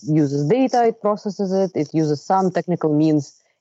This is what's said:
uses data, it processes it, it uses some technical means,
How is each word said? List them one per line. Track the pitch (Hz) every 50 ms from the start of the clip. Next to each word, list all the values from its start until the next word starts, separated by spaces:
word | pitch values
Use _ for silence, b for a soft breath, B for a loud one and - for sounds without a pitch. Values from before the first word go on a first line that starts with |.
| -
uses | 135 156 156 147 135 143 143 147
data, | 143 220 262 262 - - 240 233
it | 226 226 -
processes | - 208 208 208 - 214 180 - 202 185
it, | 190 196 196 180 -
it | - 147 -
uses | - 160 156 147 151 143 -
some | - 190 190 190 185
technical | - 175 - 175 170 - - 156 151
means, | 147 156 156 151 151 143 - - _ _ _ _ _